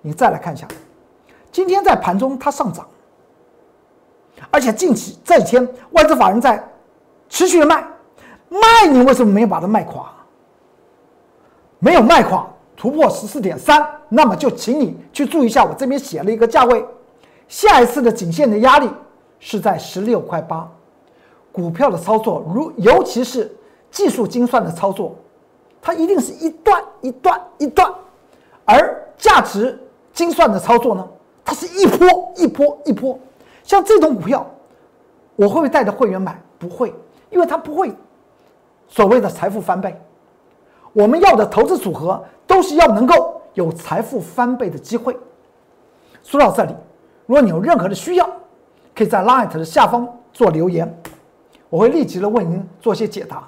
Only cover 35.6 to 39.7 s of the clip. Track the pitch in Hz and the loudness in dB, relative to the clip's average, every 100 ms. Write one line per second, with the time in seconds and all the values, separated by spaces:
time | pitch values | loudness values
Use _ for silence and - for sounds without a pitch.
35.6 | 294 285 208 202 220 185 185 - _ _ | 0 0 -2 -2 -2 -2 -8 -12 _ _
36.6 | 175 - 240 - - _ _ 359 339 330 | -18 -6 -8 -8 -20 _ _ -2 -2 -4
37.6 | 302 302 339 - _ _ _ _ _ _ | -6 -6 -6 -8 _ _ _ _ _ _
38.6 | _ _ _ - 202 247 196 - 185 208 | _ _ _ 0 2 2 0 -6 -6 -6
39.6 | 180 | -6